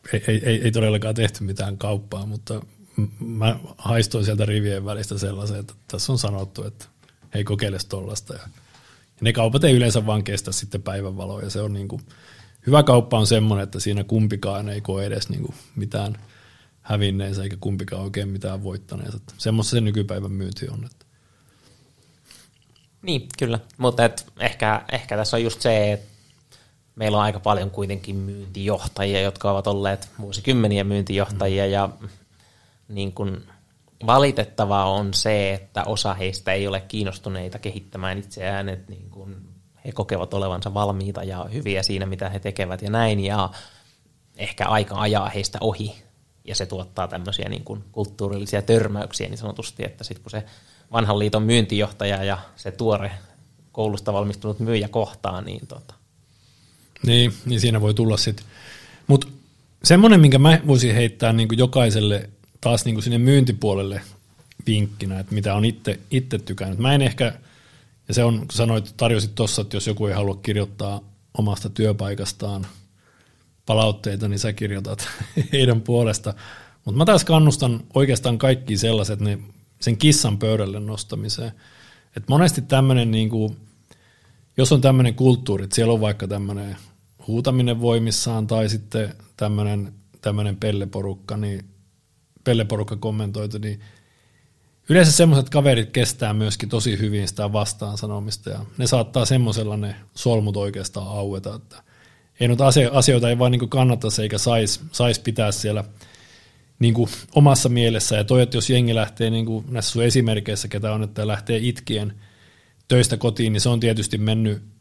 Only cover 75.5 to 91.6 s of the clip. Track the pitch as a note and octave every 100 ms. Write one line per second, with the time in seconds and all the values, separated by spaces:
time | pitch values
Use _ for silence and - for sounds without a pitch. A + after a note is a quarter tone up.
75.5 | C#3 B2+ A2+ G#2+ A#2+ A2+ G2+ G#2 G2+ -
76.5 | - - _ - A2 E3+ G3 - D#3+ D3+
77.5 | - B2+ A#2 - C3+ C#3 A#2+ B2+ A2+ C3
78.5 | B2+ B2+ G#2+ A2+ A2+ G2 G#2 G#2 G2+ -
79.5 | - _ _ - G#2+ D3+ D3 A#2 G2+ A2
80.5 | A2 G2 G#2 G#2 G#2 - G#2+ G#2 - A2+
81.5 | - - - - - _ - G#2+ C#3 F3
82.5 | E3 B2 C3+ C3+ B2+ A#2 A2 A2 A2+ G#2+
83.5 | G#2+ - _ _ - _ _ _ _ _
84.5 | - C3 C#3+ C3+ C3 B2 - C3 B2 B2+
85.5 | G2 G2 - A2+ A2+ G#2+ G#2 F#2+ G2+ G2+
86.5 | G2 G2 F#2+ - _ _ _ - A2+ B2+
87.5 | B2+ B2 A#2 A#2+ A#2 A2+ G#2 - A2 G#2+
88.5 | A2+ G#2+ G#2+ G#2 A2+ G#2 - - - G#2+
89.5 | G#2 G#2 G#2 G2 - _ _ A2 G#2 G#2
90.5 | F#2+ G#2+ G2+ G2+ G2+ G2 F#2+ - G#2 G#2
91.5 | G2